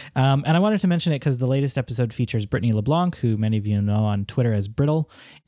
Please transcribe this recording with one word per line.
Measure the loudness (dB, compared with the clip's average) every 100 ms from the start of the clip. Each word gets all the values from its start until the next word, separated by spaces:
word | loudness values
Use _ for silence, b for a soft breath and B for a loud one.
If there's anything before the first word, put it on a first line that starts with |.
| B
Um, | 0 2 2 2
and | 2
I |
wanted | 2 2
to | 2
mention | 0 0
it | -2
'cause | 0 0
the | 0
latest | 0 0 -2
episode | -4 -2 -4
features | -2 -2 -2 -2
Brittany | -2 0
LeBlanc, | 0 2 0 0 0
who | -2 0
many | 0 0
of | 0
you | 0
know | 0 2
on | 0 0
Twitter | -4 -2 0
as | 0 -2
Brittle, | 0 0 0 -2 B B B